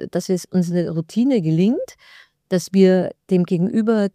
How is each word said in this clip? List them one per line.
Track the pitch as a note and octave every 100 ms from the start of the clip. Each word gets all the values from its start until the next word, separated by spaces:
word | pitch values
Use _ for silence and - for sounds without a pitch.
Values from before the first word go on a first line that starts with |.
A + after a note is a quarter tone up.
| -
dass | F3 -
es | F3+
uns | - F#3 E3+
eine | F3 E3
Routine | E3 D#3+ G#3+ B3+ B3
gelingt, | D#3+ D#3+ G3 D4+ C5 - - - - _ -
dass | F3+ -
wir | F#3+ F#3 F#3 - - -
dem | F#3
Gegenüber | F3 F3 F#3 A3+ G#3+ A3 G3+